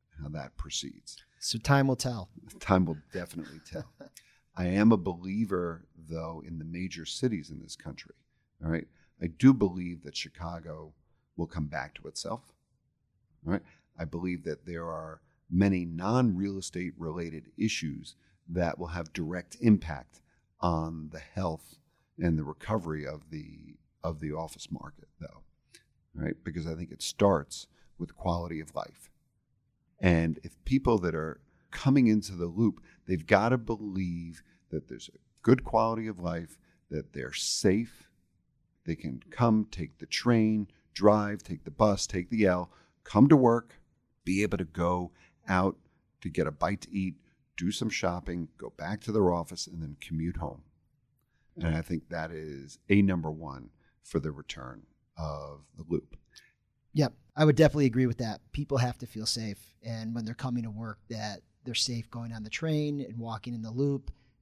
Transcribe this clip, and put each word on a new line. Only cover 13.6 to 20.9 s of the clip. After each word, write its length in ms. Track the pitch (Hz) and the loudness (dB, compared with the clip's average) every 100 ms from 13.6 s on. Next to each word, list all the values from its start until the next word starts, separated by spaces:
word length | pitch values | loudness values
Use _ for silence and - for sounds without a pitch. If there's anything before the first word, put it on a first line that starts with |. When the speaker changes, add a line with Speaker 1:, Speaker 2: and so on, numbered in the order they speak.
| - _ _ - | -4 _ _ -10
Speaker 1:
I 60 | 82 | -8
believe 380 | 85 90 87 | -6 -4 -4
that 220 | 80 73 87 | -6 -8 -8
there 200 | 85 82 | -10 -8
are 320 | 80 80 80 _ _ - | -8 -10 -16 _ _ -2
many 360 | 87 98 92 87 | 2 4 2 -2
non-real 720 | 82 92 123 123 90 98 98 | -4 0 2 4 2 -2 -6
estate 360 | - 90 90 - | -8 -8 -8 -8
related 540 | 82 85 85 78 - - | -8 -6 -8 -10 -12 -2
issues 580 | 107 - 80 69 - - _ _ - | -2 0 -4 -8 -12 -20 _ _ -6
that 280 | 85 85 78 | 0 0 -2
will 100 | 85 | -6
have 260 | 85 80 | -6 -8
direct 420 | - 80 90 - - | -6 -6 -6 -10 2
impact 600 | 117 104 - 71 - _ _ _ _ _ | 6 6 4 -8 -12 _ _ _ _ _
on 500 | 87 80 80 | 0 0 -2